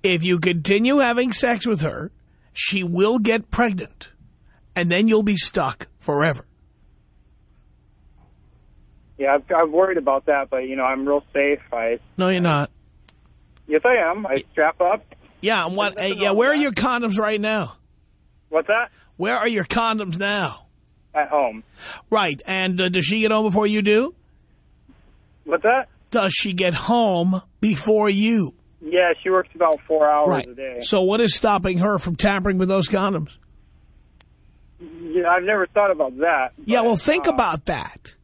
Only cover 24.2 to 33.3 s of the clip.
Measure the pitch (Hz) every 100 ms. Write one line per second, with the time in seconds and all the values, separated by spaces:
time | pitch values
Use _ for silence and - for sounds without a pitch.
24.2 | _ _ _ _ _ _ _ - _ _
25.2 | _ _ - 165 214 254 247 _ _ 233
26.2 | 196 - 202 185 185 160 - 240 226 180
27.2 | 175 185 - _ 214 170 - 214 214 202
28.2 | 214 226 170 _ _ _ 156 180 175 165
29.2 | 185 185 175 165 170 151 - 156 151 147
30.2 | 147 139 123 123 135 123 120 202 185 214
31.2 | 233 - 226 202 185 180 196 196 - 170
32.2 | 202 196 185 185 185 190 175 208 196 180
33.2 | 151